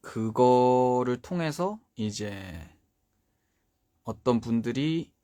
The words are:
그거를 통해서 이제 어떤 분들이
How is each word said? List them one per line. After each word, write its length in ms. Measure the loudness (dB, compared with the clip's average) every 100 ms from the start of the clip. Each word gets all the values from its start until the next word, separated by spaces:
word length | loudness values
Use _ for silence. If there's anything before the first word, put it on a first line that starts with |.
그거를 1200 | -10 -6 -4 4 6 6 6 4 2 2 0 -4
통해서 580 | -4 -4 -4 -2 -4 -6 _
이제 720 | -6 -6 -4 -8 -10 -12 -14 -16 _ _ _ _ _ _ _ _ _ _ _ _ _
어떤 380 | -12 -2 0 0
분들이 720 | 0 -2 -2 -2 -2 -4 -6 _